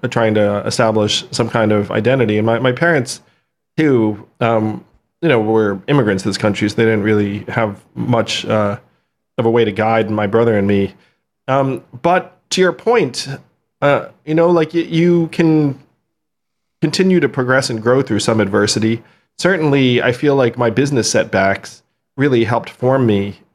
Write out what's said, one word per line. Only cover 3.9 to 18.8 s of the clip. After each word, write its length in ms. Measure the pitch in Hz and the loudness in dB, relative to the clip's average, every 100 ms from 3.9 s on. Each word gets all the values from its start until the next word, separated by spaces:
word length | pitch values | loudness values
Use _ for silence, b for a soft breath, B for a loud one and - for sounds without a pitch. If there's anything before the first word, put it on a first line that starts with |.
| 123 107 104 - _ | 2 0 -4 -14 _
um, 440 | 120 113 110 104 - _ _ _ | 0 0 0 -6 -14 _ _ _
you 60 | 165 | 0
know, 120 | 123 | 2
were 400 | 107 110 107 98 - | 2 2 0 -2 0
immigrants 380 | 143 107 95 | 0 2 0
to 40 | 104 | -2
this 80 | 95 | -2
country, 320 | 107 98 104 | -2 0 -2
so 60 | |
they 80 | - 113 | 0 2
didn't 180 | 110 | 2
really 400 | 104 107 104 101 | 2 0 0 -4
have 400 | - - 110 98 _ | -6 -4 -4 -6 _
much, 500 | - 117 117 110 - - | -8 -2 0 -2 -6 -2
uh, 340 | 110 101 101 _ _ _ _ _ - | -2 -2 -4 _ _ _ _ _ -2
of 80 | 117 | 0
a 40 | |
way 140 | 117 | 2
to 60 | 110 | 0
guide 400 | 101 107 113 107 | 0 0 0 0
my 160 | 107 104 | -2 0
brother 320 | 113 117 104 | 2 2 2
and 80 | 98 | 2
me. 260 | 101 98 - b b b _ - | 0 0 -6 b b b _ -2
Um, 380 | 135 135 127 - 123 | 0 0 -4 -10 -4
but 340 | 170 180 - _ _ | 0 0 -2 _ _
to 100 | - | 0
your 120 | 180 | 0
point, 560 | 180 - 240 143 131 139 139 _ _ _ _ | 0 -2 0 0 -6 -12 -14 _ _ _ _
uh, 280 | 143 139 - _ | 0 0 -2 _
you 100 | 147 | -4
know, 160 | 156 170 | 0 2
like, 240 | 170 156 | 2 0
y-, 60 | 170 | -4
you 480 | 165 160 175 175 160 | -2 0 2 2 0
can 500 | - 165 156 147 131 _ _ _ _ _ _ _ _ _ _ | 0 2 2 0 -4 _ _ _ _ _ _ _ _ _ _
continue 400 | 165 - 190 180 | -4 0 2 2
to 80 | 143 | 0
progress 420 | - 127 131 131 | -2 0 0 0
and 100 | 113 | -2
grow 220 | 110 127 | 2 2
through 160 | 143 104 | 2 -2
some 200 | - 110 | 0 0
adversity. 640 | 98 101 104 107 | 0 2 0 0